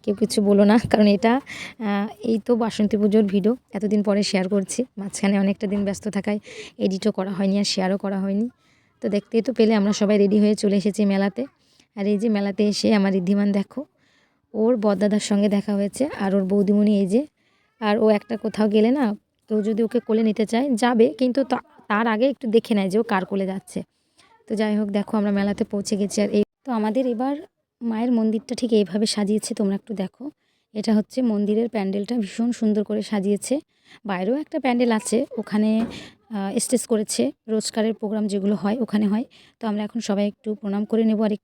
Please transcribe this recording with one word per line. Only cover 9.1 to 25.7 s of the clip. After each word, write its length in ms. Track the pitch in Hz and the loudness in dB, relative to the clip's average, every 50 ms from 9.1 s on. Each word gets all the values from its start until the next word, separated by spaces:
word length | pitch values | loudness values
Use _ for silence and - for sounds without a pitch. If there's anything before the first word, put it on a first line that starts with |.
| 196 202 - _ - 226 | -2 -2 -4 _ -2 -2
তো 120 | 202 - 226 | 0 0 2
পেলে, 220 | - 226 214 226 | 2 4 4 4
আমরা 180 | 214 196 208 208 | 4 2 2 2
সবাই 240 | - 214 196 214 | 0 2 2 4
রেডি 220 | 208 202 202 196 214 | 4 4 4 4 4
হয়ে 160 | 208 208 214 | 4 4 2
চলে 200 | 202 - 202 196 | 2 0 0 0
এসেছি 280 | 202 180 214 190 - 208 | 2 0 0 0 0 0
মেলাতে। 400 | 196 196 196 196 202 - - 254 285 _ _ _ _ _ _ _ _ _ | 2 2 2 0 0 -2 -4 -10 -10 _ _ _ _ _ _ _ _ _
আর 120 | 214 196 | -4 -2
এই 100 | 208 208 | 0 0
যে 120 | 202 208 240 | 0 0 0
মেলাতে 380 | 214 202 202 202 196 - 208 | 0 0 0 -2 0 0 0
এসে 260 | 208 202 - - 208 220 | 0 0 0 2 2 4
আমার 220 | 208 196 196 190 | 4 4 2 0
ঋদ্ধিমান 360 | 190 175 180 202 202 202 202 | 0 0 2 2 2 2 2
দেখো, 340 | 196 202 190 _ - - 294 _ _ _ _ _ _ _ _ _ _ _ _ _ - | 0 0 -2 _ -8 -12 -12 _ _ _ _ _ _ _ _ _ _ _ _ _ -4
ওর 240 | 214 220 226 254 | 0 2 2 2
বড়দাদার 420 | 226 202 214 202 185 208 208 208 208 | 2 2 0 2 2 2 2 2 0
সঙ্গে 300 | - - 208 202 202 214 | 0 0 0 2 2 2
দেখা 240 | 208 202 196 - 208 | 2 0 0 -2 -2
হয়েছে, 360 | 196 202 202 - - 262 302 480 - | -2 -2 -4 -2 -4 -4 -4 -4 -4
আর 160 | 208 196 190 | -2 0 0
ওর 80 | 202 190 | 0 0
বৌদিমণি 560 | 185 196 202 202 185 208 208 208 208 214 196 | 2 2 2 2 4 4 4 4 4 2 2
এই 80 | 196 | 0
যে। 200 | 180 196 240 294 - _ _ _ _ _ _ _ _ _ _ | 2 0 0 0 -2 _ _ _ _ _ _ _ _ _ _
আর 180 | 226 208 208 | -2 0 0
ও 120 | - - 220 | 2 4 2
একটা 280 | 214 202 - _ 226 | 2 2 0 _ -8
কোথাও 300 | 208 - 220 - - 214 | -6 -6 -6 -2 0 0
গেলে 240 | 214 196 220 214 233 | 2 4 4 4 4
না, 220 | 254 294 269 214 208 - _ _ _ _ _ | 2 2 0 -2 -2 -6 _ _ _ _ _
কেউ 140 | _ 220 214 | _ -2 -2
যদি 220 | 196 214 220 202 233 | 0 0 0 0 -2
ওকে 160 | 214 - 240 | 0 0 -4
কোলে 240 | - - 220 220 226 | -2 0 0 2 2
নিতে 220 | 220 202 - 220 | 0 0 0 -2
চায়, 240 | - - 226 262 294 254 | 0 0 -2 0 0 0
যাবে, 320 | 208 254 240 254 220 226 269 311 - | 2 2 2 4 4 4 4 4 0
কিন্তু 240 | 262 254 233 277 269 | -2 0 0 0 0
তা-, 200 | 262 262 240 _ _ _ - - | 0 -2 -4 _ _ _ -20 -6
তার 200 | _ 214 208 233 | _ 0 0 2
আগে 200 | 233 220 214 247 277 | 0 0 2 2 0
একটু 180 | 254 _ - | 0 _ -4
দেখে 260 | 226 208 233 - - 233 | 2 2 2 2 4 0
নেয় 160 | 202 190 190 | 2 2 2
যে 100 | 175 214 | 0 0
ও 40 | 233 | 0
কার 220 | 226 214 190 185 | 0 0 -2 -2
কোলে 200 | - 202 196 190 | -2 -4 -4 -4
যাচ্ছে। 380 | 190 190 190 - - - 190 180 _ _ _ _ _ _ _ _ _ _ _ _ | -4 -6 -8 -10 -10 -10 -10 -10 _ _ _ _ _ _ _ _ _ _ _ _
তো 80 | - 226 | -8 -4
যাই 200 | 202 220 214 208 | -2 0 0 0
হোক, 120 | 208 214 202 | 0 -2 0
দেখো, 280 | 202 208 202 - - | -2 -4 -2 0 0
আমরা 140 | 214 202 208 | 0 0 2
মেলাতে 320 | 202 196 196 202 202 - 220 | 0 0 0 0 0 -2 -4
পৌঁছে 340 | - | -4